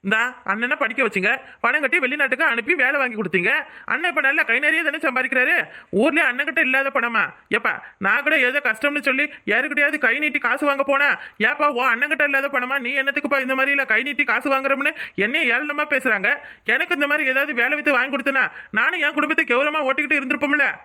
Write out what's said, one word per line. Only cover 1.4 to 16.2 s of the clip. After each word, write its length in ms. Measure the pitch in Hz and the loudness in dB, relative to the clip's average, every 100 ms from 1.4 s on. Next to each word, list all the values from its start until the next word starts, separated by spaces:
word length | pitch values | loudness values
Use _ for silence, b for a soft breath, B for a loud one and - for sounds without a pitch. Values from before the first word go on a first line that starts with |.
| B B | B B
பணம் 200 | 233 294 | -2 0
கட்டி 180 | 277 359 | 0 0
வெளிநாட்டுக்கு 460 | 254 294 269 254 320 | 0 0 0 2 0
அனுப்பி 300 | 233 233 330 | 0 0 0
வேலை 240 | 262 285 | 2 2
வாங்கி 220 | 262 214 | -2 -2
கொடுத்தீங்க. 460 | 185 180 175 294 - B - | -2 0 2 0 -4 B -4
அண்ணன் 240 | 247 349 | -2 0
இப்ப 120 | 311 | 2
நல்லா 220 | 269 311 | 2 2
கை 160 | 302 233 | 2 2
நிறைய 240 | 294 320 | 2 2
தானே 140 | 311 302 | 0 0
சம்பாதிக்கிறாரு. 720 | 320 254 254 262 262 349 - B B | -2 0 0 0 2 0 -2 B B
ஊர்லயே 340 | 190 277 320 294 | 0 2 2 0
அண்ணன்கிட்ட 340 | 247 294 311 | 0 -2 0
இல்லாத 300 | 285 262 269 | 2 2 0
பணமா? 440 | 269 233 226 165 - _ | -2 0 0 -2 -4 _
ஏப்பா, 360 | 214 214 156 B - | -2 -2 -6 B -4
நான் 240 | 196 226 | 0 0
கூட 180 | 294 311 | 2 2
ஏதோ 200 | 247 277 | 2 2
கஷ்டம்னு 420 | 277 214 294 294 | -2 0 -2 0
சொல்லி 220 | 277 262 294 B - | 0 0 -2 B -2
யாருக்கிட்டையாவது 520 | 214 277 285 285 302 | 0 0 0 0 2
கை 220 | 247 262 | 0 2
நீட்டி 200 | 302 294 | 0 -2
காசு 260 | 233 262 294 | -2 0 0
வாங்க 180 | 277 | 0
போனா, 360 | 277 277 285 240 B _ | 0 2 2 0 B _
"ஏப்பா, 320 | 214 285 294 | -2 2 0
உன் 180 | 240 262 | 2 0
அண்ணன்கிட்ட 360 | 226 294 302 | 2 0 0
இல்லாத 240 | 285 277 277 | 2 2 0
பணமா 320 | 269 247 277 | -2 -2 -2
நீ 100 | 240 | -2
என்னத்துக்குப்பா 520 | 277 269 285 285 269 | -2 -2 -2 0 -2
இந்த 120 | 254 | 0
மாதிரி 180 | 269 269 | 0 2
இல்ல 140 | 285 269 | 0 2
கை 180 | 220 | 0
நீட்டி 200 | 262 269 | 0 -2
காசு 260 | 277 226 285 | 0 0 2
வாங்குறோம்னு?" 460 | 269 269 269 285 311 B - | 0 2 0 0 -4 B -2
என்னைய 380 | 208 302 277 | 0 0 2
ஏளனமா 240 | 240 294 294 | 0 0 -4
பேசுறாங்க. 600 | 302 277 262 208 | -2 0 0 0